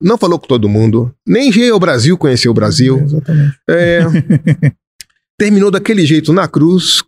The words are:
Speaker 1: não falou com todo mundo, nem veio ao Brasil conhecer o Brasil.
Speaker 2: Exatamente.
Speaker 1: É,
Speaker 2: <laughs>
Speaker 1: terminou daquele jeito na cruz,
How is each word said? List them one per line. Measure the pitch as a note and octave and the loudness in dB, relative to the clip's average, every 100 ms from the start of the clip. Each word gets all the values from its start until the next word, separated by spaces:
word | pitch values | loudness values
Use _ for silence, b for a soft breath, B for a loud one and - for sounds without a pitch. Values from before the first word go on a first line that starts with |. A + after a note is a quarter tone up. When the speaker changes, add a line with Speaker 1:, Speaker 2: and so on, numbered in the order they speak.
Speaker 1:
não | F3 A3+ | -2 0
falou | F#3 E3 | -2 -4
com | - | -4
todo | B2 G#2 | -2 0
mundo, | G#2 A2 A2 B2 - - | 0 0 0 -4 -8 -4
nem | G#3 C#4 | 0 2
veio | G3+ A#3+ | 2 2
ao | G#3+ | 0
Brasil | F3 C3 B2 F3+ | 0 0 0 0
conhecer | D3 A#2+ A#2+ | 0 0 0
o | |
Brasil. | A2 G#2+ - C3 C3+ | 0 -2 0 0 0
Speaker 2:
Exatamente. | D3 D3+ - D#3 D3 - - | -2 -4 -2 0 0 -2 -4
Speaker 1:
É, | E3 E3+ F3 | 0 0 0
Speaker 2:
<laughs> | E3 D#3+ - E3 - D3+ D3 - _ - - _ _ - | 0 0 0 0 0 0 -2 -4 _ -20 -20 _ _ -4
Speaker 1:
terminou | G#3 G#3 G3+ | 0 2 2
daquele | F#3+ G3+ G#3 D3 | 0 -2 0 2
jeito | D#3 D#3 | 2 2
na | F3+ D#3+ | 0 0
cruz, | - D#3+ F3+ - - | 0 2 2 0 -4